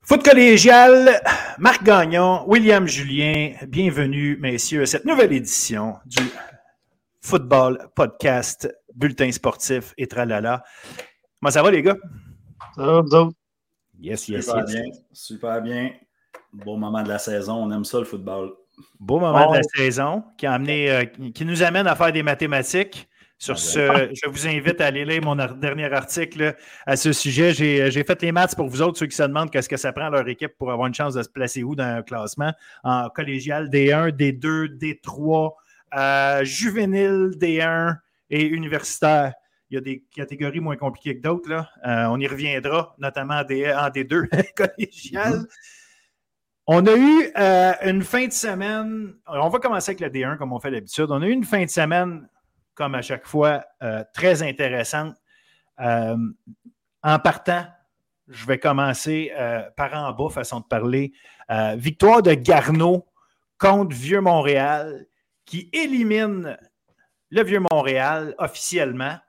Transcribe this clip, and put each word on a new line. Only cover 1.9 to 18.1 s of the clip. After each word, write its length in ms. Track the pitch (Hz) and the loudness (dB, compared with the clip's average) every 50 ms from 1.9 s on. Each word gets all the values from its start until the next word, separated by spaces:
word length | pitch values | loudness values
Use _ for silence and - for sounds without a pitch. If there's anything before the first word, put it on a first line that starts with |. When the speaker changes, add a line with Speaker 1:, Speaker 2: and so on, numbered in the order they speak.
| 208 190 170 160 170 175 180 185 185 175 127 | 6 6 6 4 2 2 4 4 2 0 2
Speaker 1:
William 400 | 180 214 240 220 214 208 196 185 | 4 4 6 6 6 6 6 4
Julien, 680 | 160 135 139 139 139 135 143 151 151 156 151 151 147 131 - 139 | 0 -2 -6 -6 -4 -2 -2 0 0 0 -2 -2 -4 -8 -14 -16
bienvenue, 680 | 135 127 160 190 180 139 147 143 135 139 143 147 143 147 | -6 -4 0 0 0 0 0 -2 0 0 -2 -2 -2 -4
messieurs, 440 | 139 143 131 123 117 - - 160 151 | -4 -4 -4 -4 -4 -4 -4 -2 -2
à 40 | 139 | 0
cette 180 | 131 160 147 - | 0 -2 -2 0
nouvelle 260 | 277 320 269 233 180 | 0 4 4 6 4
édition 680 | 147 127 113 - - - - - 117 107 107 110 101 - _ | 4 0 -2 -4 -4 -4 -4 -4 -4 -4 -6 -6 -8 -12 _
du 160 | 127 123 131 127 123 - - - - - _ _ _ _ _ _ _ _ _ _ _ _ _ | -4 -2 -2 -2 -2 -6 -12 -18 -20 -20 _ _ _ _ _ _ _ _ _ _ _ _ _
Football 560 | - - 190 170 131 123 139 131 127 127 131 - - - _ | -6 -2 -2 -2 2 4 4 4 4 4 0 -4 -8 -10 _
Podcast, 840 | - 120 113 - - - 147 127 123 117 - - _ - - - _ _ _ - | 0 0 0 -2 -2 0 0 0 0 -2 -6 -10 _ -10 -10 -10 _ _ _ -6
Bulletin 360 | 123 139 147 127 - 135 127 | -2 -2 -2 0 0 -2 -2
Sportif 640 | 117 - - 127 - - - - 131 127 113 - - - | -2 -2 -2 -4 -4 -2 -4 -4 -4 -4 -4 -10 -10 -10
et 80 | 131 | -10
tralala. 560 | - - 123 120 117 110 104 110 117 123 123 - - - - - - - - - - _ _ _ _ _ _ | -6 -4 -4 -4 -2 -2 -4 -2 -4 -4 -4 -6 -18 -20 -20 -20 -20 -20 -20 -20 -20 _ _ _ _ _ _
Comment 120 | - 143 | -2 0
ça 100 | 131 151 | 2 4
va, 80 | 151 202 | 4 4
les 140 | 196 160 143 | 4 4 2
gars ? 140 | 190 196 190 - - - - - - - _ _ - - _ - - - | 2 0 0 -6 -20 -20 -20 -20 -20 -20 _ _ -20 -20 _ -20 -20 -12
Speaker 2:
Ça 100 | - 135 | -4 0
va, 140 | 151 160 165 | 4 4 4
vous 120 | 165 143 151 | 4 6 4
autres ? 240 | 165 165 165 165 _ _ _ _ _ _ _ _ _ _ _ _ 92 | 4 4 4 -2 _ _ _ _ _ _ _ _ _ _ _ _ _
Speaker 1:
Yes, 280 | - 87 110 110 - - | -10 -10 -10 -10 -8 -8
yes, 160 | 104 - 101 | -8 -8 -4
Speaker 3:
Super 160 | 117 117 113 | -4 -4 -4
Speaker 1:
yes. 120 | 107 104 110 | -4 -4 -6
Speaker 3:
bien, 100 | 113 120 127 - - _ _ _ | -8 -8 -10 -14 -18 _ _ _
super 480 | - - - 110 104 - 117 113 113 | -20 -18 -18 -14 -10 -8 -6 -6 -6
bien. 300 | 110 117 123 123 123 131 127 _ _ _ _ _ _ _ - - _ _ - | -6 -6 -6 -6 -6 -8 -10 _ _ _ _ _ _ _ -20 -20 _ _ -20
Beau 220 | 101 101 104 107 | -18 -14 -12 -8
moment 280 | 107 107 107 110 110 107 | -8 -6 -6 -6 -6 -4
de 60 | 104 | -4
la 100 | 104 101 | -6 -6
saison, 340 | - 110 107 104 98 101 113 | -6 -6 -6 -6 -4 -6 -6
on 180 | 117 110 104 | -6 -6 -4
aime 140 | 107 104 101 | -4 -6 -6
ça, 140 | - - 123 | -4 -4 -6
le 60 | 110 | -6
football. 480 | - | -6